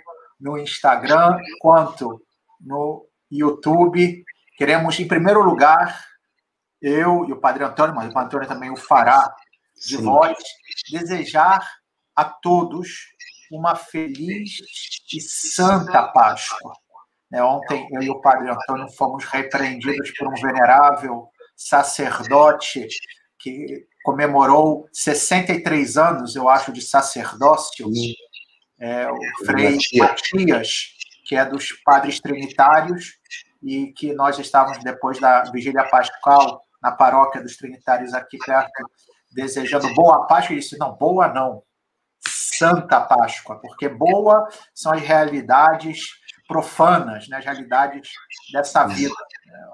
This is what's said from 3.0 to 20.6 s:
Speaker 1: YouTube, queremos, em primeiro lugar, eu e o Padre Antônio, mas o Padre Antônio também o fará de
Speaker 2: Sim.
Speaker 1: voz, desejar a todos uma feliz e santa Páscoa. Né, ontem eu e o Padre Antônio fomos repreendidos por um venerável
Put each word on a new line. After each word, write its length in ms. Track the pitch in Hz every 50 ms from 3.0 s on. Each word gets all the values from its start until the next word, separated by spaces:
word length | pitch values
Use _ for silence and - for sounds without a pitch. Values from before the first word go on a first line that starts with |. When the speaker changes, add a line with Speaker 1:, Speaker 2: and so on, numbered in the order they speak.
| - _ _ _ _ -
Speaker 1:
YouTube, 920 | 143 147 151 147 147 - - 156 165 175 175 170 156 175 175 175 - - - - - _ _ _ _
queremos, 420 | - 143 147 160 160 165 160 - -
em 80 | 180
primeiro 360 | - 170 165 170 202 208 214
lugar, 600 | 196 180 165 - 143 151 160 170 175 - - - - - _ _ _ _ _ _ _ _ _ _ _ _ _ _
eu 460 | 143 143 147 156 170 175 175 175 170 143
e 40 |
o 60 | 131 -
Padre 240 | 135 131 127 135
Antônio, 320 | 139 135 - 151 156 156 151
mas 140 | 113 110 110
o 60 | 113
Padre 140 | 131 123 120
Antônio 200 | 143 139 - -
também 220 | 131 123 127 131
o 60 | 131
fará 580 | - - - 143 127 113 120 135 135 131 131 - - _ _ _ _ _ _ _
de 220 | _ - 120 135 117
Speaker 2:
Sim. 40 |
Speaker 1:
voz, 360 | 113 117 135 151 165 165 - - - - - _ _ - - - - -
desejar 800 | 151 175 170 170 185 165 143 - 156 151 165 185 190 185 - - - - _ _ _ _ _ _ -
a 80 | 151 156
todos 840 | - - - - 175 175 175 170 - 151 175 180 - - - - - _ - - - - _ _ -
uma 240 | 156 156 165 170 165
feliz 840 | 165 - - - 160 160 143 135 139 160 185 202 208 208 196 - - - - - - - - - - _ -
e 80 | - 156
santa 880 | - - - - - - - - 180 190 196 180 170 156 131 123 110 -
Páscoa. 640 | - 127 113 107 - - - - - - - - - _ _ _ _ - _ _ _ _ _ _
Né, 120 | 127 123
ontem 440 | 123 127 139 143 - - 143 131 - -
eu 100 | 135 131
e 60 | 131 135
o 100 | 135 135
Padre 280 | - 135 131 127 127 127
Antônio 400 | 120 - - 139 131 131 135 - -
fomos 300 | - 139 127 131 135 -
repreendidos 840 | - 135 135 135 - - 139 135 131 127 120 123 139 143 - - -
por 160 | - - 135 131
um 60 | 131 -
venerável 880 | 135 131 - 127